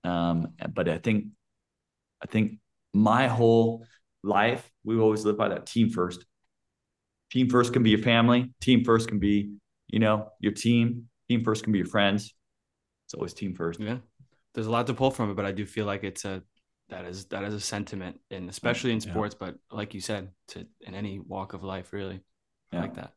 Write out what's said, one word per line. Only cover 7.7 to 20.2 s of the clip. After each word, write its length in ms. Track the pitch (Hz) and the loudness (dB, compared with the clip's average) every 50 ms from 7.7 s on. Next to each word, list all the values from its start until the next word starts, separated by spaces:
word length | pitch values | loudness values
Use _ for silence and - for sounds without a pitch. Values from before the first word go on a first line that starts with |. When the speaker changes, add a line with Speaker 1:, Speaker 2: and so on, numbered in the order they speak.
| - | 2
Speaker 1:
can 100 | 131 120 | 4 6
be 60 | 110 | 6
your 80 | 107 107 | 6 6
family. 540 | 110 123 117 117 117 120 120 123 123 - - _ | 4 4 4 6 6 6 4 4 2 -2 -8 _
Team 220 | - 131 127 113 123 | 2 4 4 6 6
first 220 | 120 113 110 113 - | 6 4 4 4 0
can 100 | 110 104 | -2 0
be, 320 | 92 104 101 101 101 104 104 101 _ _ _ _ _ | 2 2 2 2 0 -2 -10 -16 _ _ _ _ _
you 120 | _ - 107 | _ 0 2
know, 300 | 113 107 107 107 107 - - _ | 2 4 2 0 -2 -8 -12 _
your 140 | - 104 101 | -2 -2 -2
team. 540 | - - 117 120 120 117 123 135 - - - _ _ _ _ | 0 0 2 4 4 4 2 0 -4 -10 -16 _ _ _ _
Team 140 | 120 113 113 | -2 0 2
first 200 | 110 107 107 - | 0 -2 0 0
can 100 | 110 107 | 0 0
be 60 | 98 | 0
your 80 | 87 | 0
friends. 460 | 90 - 107 101 98 98 104 104 - _ _ _ _ _ _ _ _ _ _ _ _ _ _ _ | 0 0 2 2 4 2 0 -4 -6 _ _ _ _ _ _ _ _ _ _ _ _ _ _ _
It's 80 | - - | -16 -8
always 200 | - - - - | -8 -8 -8 -8
team 200 | - - 95 87 | -8 -8 -8 -6
first. 260 | - 85 85 85 90 | -6 -6 -6 -6 -6
Speaker 2:
Yeah. 180 | 107 104 120 127 - _ _ _ - _ _ _ _ _ _ | -8 -8 -8 -8 -10 _ _ _ -20 _ _ _ _ _ _
There's 140 | 120 110 | -6 -4
a 40 | 110 | 0
lot 160 | 117 117 120 | 0 0 0
to 60 | 113 120 | 0 0
pull 180 | - 131 131 | 2 2 0
from 180 | 135 - 117 104 | 2 0 -2 -2
it, 60 | 98 | -2
but 100 | 95 98 | -2 -4
I 60 | 98 | -4
do 140 | 95 98 104 | -4 -6 -8
feel 200 | 98 - 110 107 | -6 -6 -6 -4
like 180 | 101 98 98 98 | -4 -4 -6 -6
it's 180 | 95 95 - - | -8 -10 -8 -10
a, 160 | 101 95 92 - _ _ _ _ _ _ _ _ _ | -8 -8 -10 -12 _ _ _ _ _ _ _ _ _
that 160 | - 92 92 | -16 -14 -12
is, 200 | 87 90 98 95 | -12 -12 -14 -12
that 180 | _ - 98 98 | _ -8 -8 -6
is 100 | 104 104 | -6 -6
a 60 | 104 | -6
sentiment, 600 | 101 - - 101 101 - - 98 90 90 - - _ _ | -6 -6 -6 -6 -8 -8 -10 -10 -10 -12 -14 -16 _ _
and 180 | 98 95 90 87 | -14 -12 -12 -12
especially 420 | 90 - - 120 120 - - 127 113 | -12 -4 -2 -2 -2 0 0 -2 -2
in 60 | 110 | -2
Speaker 1:
Yeah. 120 | 110 104 | -4 -4
Speaker 2:
sports, 240 | 87 110 107 104 - | -4 -4 -4 -4 -6
but 200 | - 98 85 - - _ _ | -10 -12 -12 -12 -14 _ _
like 220 | - 110 104 104 - | -10 -10 -10 -10 -10
you 60 | 98 | -12
said, 280 | 92 - 107 101 | -8 -6 -6 -8